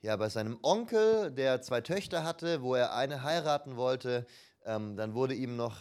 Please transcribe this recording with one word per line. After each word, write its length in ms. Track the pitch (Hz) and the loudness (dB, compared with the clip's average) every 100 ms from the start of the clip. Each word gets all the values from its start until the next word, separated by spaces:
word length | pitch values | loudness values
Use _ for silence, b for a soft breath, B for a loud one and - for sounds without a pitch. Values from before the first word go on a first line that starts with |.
ja, 140 | 107 107 | 0 0
bei 120 | 110 | 0
seinem 300 | 110 110 120 | 0 -4 -2
Onkel, 680 | 143 202 233 226 220 220 196 | 2 2 2 4 4 4 0
der 300 | 131 135 127 | 0 2 2
zwei 180 | 127 123 | 0 -2
Töchter 440 | 117 185 - 175 | 0 -4 -2 -4
hatte, 380 | 160 165 165 165 | -4 -4 -2 -2
wo 120 | 127 | 2
er 200 | 127 123 | 2 2
eine 280 | 110 135 143 | 2 -2 -2
heiraten 540 | 135 170 156 147 143 123 | -2 0 2 0 0 -2
wollte. 480 | 127 131 127 123 120 B B B | 0 0 0 -2 -2 B B B
Ähm, 320 | - 110 107 101 | -4 -4 -2 -4
dann 180 | 110 | -4
wurde 200 | 110 131 | 0 0
ihm 220 | 120 127 120 | 0 -4 -2
noch 200 | 117 104 | -4 -6